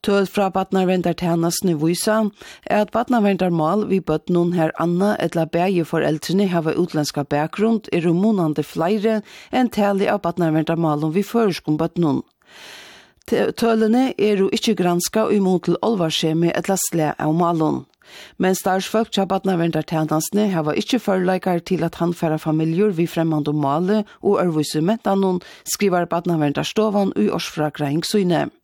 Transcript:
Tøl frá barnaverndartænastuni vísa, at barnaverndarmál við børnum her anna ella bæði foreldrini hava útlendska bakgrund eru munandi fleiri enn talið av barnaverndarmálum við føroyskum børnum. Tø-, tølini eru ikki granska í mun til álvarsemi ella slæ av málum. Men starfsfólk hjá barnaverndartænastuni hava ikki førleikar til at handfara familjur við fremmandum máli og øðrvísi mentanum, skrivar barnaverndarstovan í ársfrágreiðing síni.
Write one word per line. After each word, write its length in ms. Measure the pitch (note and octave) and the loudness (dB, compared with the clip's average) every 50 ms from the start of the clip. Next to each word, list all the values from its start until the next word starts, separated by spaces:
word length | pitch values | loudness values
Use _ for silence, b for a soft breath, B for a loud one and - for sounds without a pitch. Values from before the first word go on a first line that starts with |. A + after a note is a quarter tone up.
| - | 0
Tøl 220 | - G3+ G3+ G3 F#3 | 2 2 2 2 0
frá 220 | - G#3 G3 F#3+ | 0 0 0 0
barnaverndartænastuni 1200 | - F#3+ F#3+ - - F#3+ F#3 F3+ F#3 F3+ E3+ F3 D#3+ - F3+ E3+ E3 E3+ E3 E3+ E3+ - - F#3 E3 D3 | 0 -2 -2 0 0 0 2 2 2 2 0 0 -2 0 0 0 0 2 0 0 -2 0 0 0 0 2
vísa, 480 | D3+ E3 F3 E3+ - A3 G#3+ A3 A3 G3+ B B B B B B B - | 0 0 0 0 0 0 2 2 0 -2 B B B B B B B -2
at 220 | - G#3 G#3+ - - | 0 0 0 0 -2
barnaverndarmál 920 | A3 A#3+ - B3+ A#3 G3+ G3+ G3 E3+ F#3+ F3+ E3+ E3 D#3 D#3 F3+ G#3+ G#3 - | -4 0 2 2 2 4 2 2 2 2 0 2 2 2 2 2 0 0 0
við 140 | F#3+ F#3+ - | 0 -2 0
børnum 440 | - D#3 D#3 _ - F3 F3 F3 F3 F3+ | 0 -2 -2 _ 0 2 2 2 2 2
her 160 | F3 D#3+ D#3+ - - | 0 0 0 0 -2
anna 360 | E3 F3 F3 F3 G3 G#3 G#3 - | -2 0 2 2 2 0 0 0
ella 280 | - E3 - F3 D#3+ D#3 | -2 -2 0 -2 -2 0
bæði 380 | - E3+ F3 G3 G3 F3 D#3+ - | 0 0 0 2 0 0 -2 0
foreldrini 640 | - D#3+ C#3+ D3 D#3 D3+ - - E3+ G3 G#3 F#3+ | -2 0 0 0 -2 -2 -2 -2 0 2 2 2
hava 220 | F3 E3+ D#3 D#3+ - | 0 0 0 0 0
útlendska 480 | - F3+ F3 - D#3 D3 - - D3+ C#3 | 0 -2 0 0 -4 -4 -2 -4 -6 -4
bakgrund 640 | - D3 C#3+ D3+ D#3+ - - G#3 A3+ A3+ G#3 - - - | -2 -2 -2 -2 -2 -2 -2 0 2 0 0 -2 -2 -4
eru 160 | F3 D#3 F3 E3 | 0 2 2 2
munandi 480 | F3 G3 A3+ A3 F#3+ E3+ D#3 D3 - | 2 2 2 2 2 0 0 -2 -2
fleiri 540 | D3 - - - - F3+ A3 G#3+ F#3+ A3+ A3 G#3+ G3+ B B B B B | -4 -6 -4 -2 0 0 0 0 0 0 0 -2 -4 B B B B B
enn 200 | - C4 B3+ A3 | 0 0 0 0
talið 400 | - G#3+ G3+ G3+ G3+ F#3+ G3+ - | 0 0 0 2 2 0 0 0
av 80 | G#3 G3+ | 0 0
barnaverndarmálum 920 | - E3+ E3+ F#3 E3+ D#3+ D#3 D#3+ D3+ - E3 E3 E3 D#3+ D3 D3 D3+ D#3 D#3 | -2 -4 -2 0 0 2 2 0 0 0 0 0 0 0 0 0 -2 0 0
við 100 | G3+ G3 - | -2 -2 0
føroyskum 480 | - A#3 A3+ G3+ D#3+ - _ - D3+ D3+ | 0 0 0 0 0 -2 _ -2 -2 0
børnum. 400 | D#3+ E3+ _ F3+ E3+ D3+ C3+ - - _ _ _ B B B B B B B B B B B B B B B B _ | -2 -2 _ 0 0 0 0 -2 -4 _ _ _ B B B B B B B B B B B B B B B B _
Tø-, 220 | - - - G#3 A3+ - | -2 0 0 0 -2 -2
tølini 560 | - A#3+ A3+ A3+ A3 A3 G#3+ A3+ B3 C4 C4 - - | 0 0 2 2 2 2 2 4 2 2 0 0 0
eru 300 | - G#3+ G#3 F#3+ F#3+ G3 - | 0 2 2 2 2 0 0
ikki 220 | A3 - A3+ G#3+ G3 | 0 0 0 0 2
granska 460 | F#3 F3+ F3 F3 - - - A3 A3 - | 2 2 2 0 -2 -2 0 0 0 2
í 80 | - G#3 | 2 2
mun 200 | F#3+ F#3 F#3 E3+ - | 2 2 2 2 2
til 140 | F3 F3 - | 0 0 0
álvarsemi 720 | - A3 A#3 F#3+ E3+ D#3+ D#3 - - D#3+ D#3+ E3 E3+ E3+ | 0 -2 0 0 0 -2 0 0 0 0 2 2 0 0
ella 240 | - - E3+ - G3 | 0 -2 -2 -2 -2
slæ 380 | F3+ - - - E3+ D#3 D3 - | -2 -2 -2 -2 0 0 0 -2
av 160 | - C#3+ D3+ D#3 | -2 -2 0 2
málum. 460 | E3+ F3+ E3+ F3 D#3+ D#3 D3+ C#3+ B2+ - _ _ _ B B B B B B B B | 2 2 2 2 2 2 0 0 -2 -6 _ _ _ B B B B B B B B
Men 160 | - F#3 F#3+ | 0 0 0
starfsfólk 640 | - - G3 F#3 F#3+ F#3 - - A3 A3+ - - | 0 0 0 0 0 -2 -2 -2 -2 -2 0 -2
hjá 80 | G3+ G3 F3 | -2 0 0
barnaverndartænastuni 1200 | F#3+ F#3+ - F#3+ F#3 E3+ E3+ E3+ - D#3 D3+ - E3+ D#3 D#3 D3+ D3+ D#3 - - - G#3 G#3+ G3+ | -2 -2 0 0 0 0 0 0 0 -2 -4 -2 -2 -2 0 0 0 -2 -2 0 0 0 0 2
hava 240 | F#3+ D#3+ D3+ D#3 D3 | 0 0 0 0 -2
ikki 240 | - G#3+ - C4+ A3+ | -2 -2 0 -2 -2
førleikar 640 | - - F#3+ F#3+ F3+ F3+ F#3 F#3 - F#3+ F3+ E3+ E3+ | 0 0 0 0 2 0 0 0 0 -2 -2 -2 0
til 180 | - F#3 D#3+ E3 E3 | -2 -2 0 0 -4
at 100 | - - | -2 -2
handfara 380 | E3+ F3 E3+ - E3+ D#3+ D#3 D#3 | -2 -2 0 0 0 0 0 0
familjur 540 | - D#3+ D#3 D#3 D#3+ D#3+ D#3+ F3 G#3 G#3+ F#3 D#3+ | 0 0 0 0 0 0 2 2 2 0 2 0
við 100 | F3 D#3+ - | -2 -2 0
fremmandum 420 | E3+ E3 E3 D#3 D3+ C#3+ D3 D3 D3+ C#3+ | -2 0 0 0 0 0 0 -2 0 0
máli 400 | C3+ C#3+ D#3 F3+ F#3 G#3+ G#3+ G#3 B B B | 0 0 0 0 2 0 0 0 B B B
og 180 | - - G3+ - F3 | 0 0 2 2 2
øðrvísi 400 | F3+ D#3 D#3 D3 - - D#3 D#3+ | 2 0 0 -2 0 -2 0 0
mentanum, 560 | F3+ A3+ A3+ - G3+ G3 G3 G3 F#3+ F3+ F3+ B B B B B | 0 0 0 0 0 0 2 2 0 0 -2 B B B B B
skrivar 420 | - - - G#3 G3 F3 F3+ F3 E3+ | -10 -4 -2 0 2 2 0 0 0
barnaverndarstovan 1040 | E3 E3+ E3+ F3+ E3+ D#3 D3+ C#3+ C#3 C#3+ C#3 - - A3 G#3+ A3 G3 G3+ G3 F#3+ - | -2 -2 0 0 0 2 0 0 0 -2 -4 -2 0 0 0 2 2 0 0 0 0
í 100 | - G#3+ G3 | 0 0 0
ársfrágreiðing 720 | - E3+ - - - E3 D3+ D3 - - D3+ C#3 C#3+ E3 E3 | 0 -2 -6 -6 -4 -4 -4 -4 -2 -4 -4 -2 -2 -2 -2
síni. 380 | - - G#3 F#3+ F3+ E3+ D3+ C#3+ C#3 _ _ | 0 0 0 2 2 2 0 0 -4 _ _